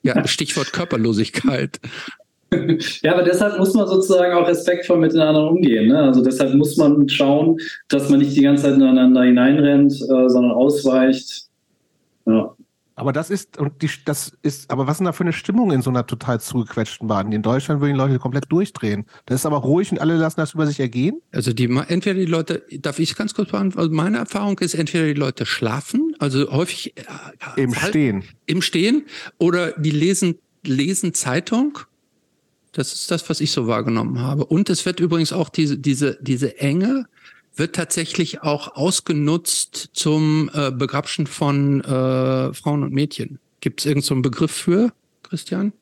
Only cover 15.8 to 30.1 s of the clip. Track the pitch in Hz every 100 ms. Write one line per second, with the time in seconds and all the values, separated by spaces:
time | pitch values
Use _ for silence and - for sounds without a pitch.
15.8 | 131 123 117 117 - 120 - 127 110 -
16.8 | 110 - 113 101 101 107 107 127 135 147
17.8 | 143 139 135 127 127 135 - 160 202 -
18.8 | 110 104 104 - - 131 156 147 127 165
19.8 | 196 - 156 165 160 160 156 160 151 143
20.8 | 131 120 147 302 _ - 120 117 123 127
21.8 | - 175 202 190 175 165 156 170 - 147
22.8 | 147 139 160 - 214 - 202 208 196 -
23.8 | 165 156 170 226 226 202 208 196 175 160
24.8 | 156 175 160 143 135 - - - 117 123
25.8 | - 240 320 311 143 131 143 139 185 -
26.8 | - - - - - - - - 127 110
27.8 | 180 156 139 98 95 _ - 175 - 165
28.8 | 202 294 - - - _ 170 175 160 -
29.8 | 151 151 170